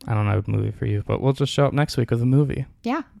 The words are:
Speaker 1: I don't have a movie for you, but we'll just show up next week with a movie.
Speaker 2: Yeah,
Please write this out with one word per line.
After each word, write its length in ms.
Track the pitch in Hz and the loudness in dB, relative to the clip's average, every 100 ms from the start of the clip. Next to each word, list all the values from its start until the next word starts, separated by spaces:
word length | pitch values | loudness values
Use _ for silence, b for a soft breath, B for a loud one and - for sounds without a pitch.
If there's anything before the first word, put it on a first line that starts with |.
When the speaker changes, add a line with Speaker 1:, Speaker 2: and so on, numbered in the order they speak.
| - | -4
Speaker 1:
I 80 | |
don't 120 | 110 104 | -2 0
have 200 | 101 104 | 0 0
a 40 | |
movie 200 | 107 104 | -2 -2
for 160 | 104 117 | -4 -2
you, 160 | 104 - | -2 -2
but 140 | 107 | 0
we'll 120 | 131 | 0
just 180 | 131 139 | 0 0
show 140 | - 143 | 2 2
up 60 | |
next 240 | 139 147 - | 2 0 0
week 140 | 117 | 0
with 100 | 117 | 0
a 40 | 123 | 4
movie. 400 | 135 143 - 131 - | 4 2 -2 -6 -8
Speaker 2:
Yeah, 180 | 233 302 - - | -4 -4 -6 -6